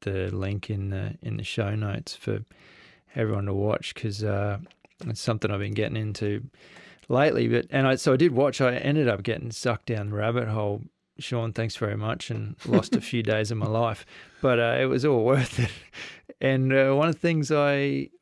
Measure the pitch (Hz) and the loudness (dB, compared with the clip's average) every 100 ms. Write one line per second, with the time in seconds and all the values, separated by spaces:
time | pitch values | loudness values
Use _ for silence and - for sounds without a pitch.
0 | - 95 92 98 95 101 - 104 98 95 | -4 -2 -2 -2 -4 -4 -4 -4 -4 -4
1 | 101 104 113 107 101 - 101 107 107 107 | -6 -8 -8 -6 -4 -4 -2 -2 -4 -4
2 | - - - 104 110 - - - - - | -8 -10 -6 -6 -6 -18 -20 -20 -20 -20
3 | _ - 110 104 101 98 104 - - - | _ -4 -2 -2 -2 -2 0 -2 -4 -8
4 | 113 101 107 101 104 101 - _ _ _ | -6 -4 -2 -2 -2 -4 -8 _ _ _
5 | - 113 - 110 104 101 101 104 107 113 | -8 -4 -2 -2 -2 -2 -4 -2 -2 -2
6 | 107 104 104 104 123 - - - - - | -4 -4 -4 -4 -6 -16 -20 -20 -20 -20
7 | - 123 147 117 117 117 - 135 135 131 | -2 2 4 4 2 2 0 2 2 4
8 | - 131 170 127 139 - 131 123 135 151 | 4 4 4 4 2 2 2 2 0 2
9 | 131 104 104 110 117 113 123 110 - 113 | 2 2 -2 -4 -6 -4 -2 -2 -2 -4
10 | 104 104 107 120 113 107 104 104 - _ | -2 -2 0 0 0 0 0 -2 -8 _
11 | _ - - 123 113 107 113 - 107 104 | _ -16 -6 -4 -2 -2 -4 -2 -4 -2
12 | 107 - - 113 104 - - - - 247 | -4 -4 -6 -6 -6 -8 2 2 4 0
13 | - 120 113 110 107 113 104 110 117 107 | 0 -2 0 0 0 -2 0 0 0 -2
14 | - - - - 135 120 117 127 131 135 | -10 -20 -20 -2 2 4 4 2 2 2
15 | 143 127 110 135 127 - 117 - - - | 4 4 4 4 2 0 -2 -2 -16 -16
16 | - - - - 135 135 131 135 135 135 | -16 -18 -20 -4 0 2 4 4 4 4
17 | 160 165 175 160 143 151 143 143 139 139 | 2 2 2 2 2 2 4 2 0 -2
18 | 139 _ | -4 _